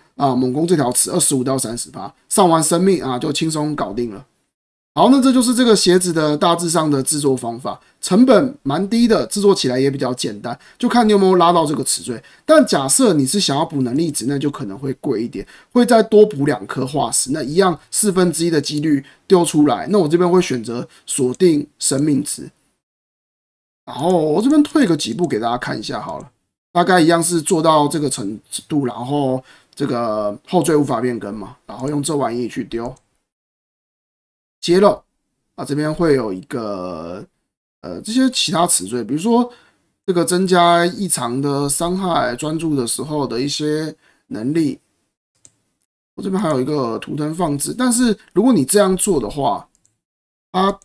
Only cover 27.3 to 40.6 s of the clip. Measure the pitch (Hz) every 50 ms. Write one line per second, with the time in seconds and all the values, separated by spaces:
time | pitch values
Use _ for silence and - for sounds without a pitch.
27.3 | 175 170 147 - 196 160 156 165 160 151 147 143 - 160 151 135 - - 110 98
28.3 | 110 101 - _ - - - _ 165 147 139 120 107 104 123 127 143 147 143 131
29.3 | 131 131 - _ - _ _ _ _ - 143 135 123 117 117 110 107 107 104 104
30.3 | 104 - - - - 180 156 160 160 151 147 135 127 113 120 123 120 113 - 101
31.3 | 101 110 95 - 123 _ _ - 104 107 127 147 147 147 139 151 156 143 135 113
32.3 | 117 120 123 107 - 131 117 92 - 113 117 127 131 - _ _ _ _ _ _
33.3 | _ _ _ _ _ _ _ _ _ _ _ _ _ _ _ _ _ _ _ _
34.3 | _ _ _ _ _ _ - - 170 190 202 202 208 - - _ _ _ _ _
35.3 | _ _ _ _ _ - 151 127 143 147 151 156 156 156 175 160 143 135 117 107
36.3 | 92 95 87 - - 123 113 107 101 92 90 92 87 80 82 85 90 98 156 -
37.3 | _ _ _ _ _ _ _ _ _ _ - - 87 - 196 214 220 262 262 262
38.3 | 254 - - - - 160 175 175 - - - 98 - - 113 104 131 156 170 233
39.3 | 233 240 247 240 - - _ _ _ _ _ _ _ _ _ - 185 175 170 165
40.3 | 180 180 190 180 185 175